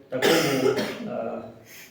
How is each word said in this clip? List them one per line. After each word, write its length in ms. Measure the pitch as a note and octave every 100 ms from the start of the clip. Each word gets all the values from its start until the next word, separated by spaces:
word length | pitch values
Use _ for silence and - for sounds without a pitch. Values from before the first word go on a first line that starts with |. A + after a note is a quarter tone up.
| -
такому, 640 | F3 - E3 D3 C3+ B2+ - - - -
е, 340 | A#2 A#2 A#2 - - - - -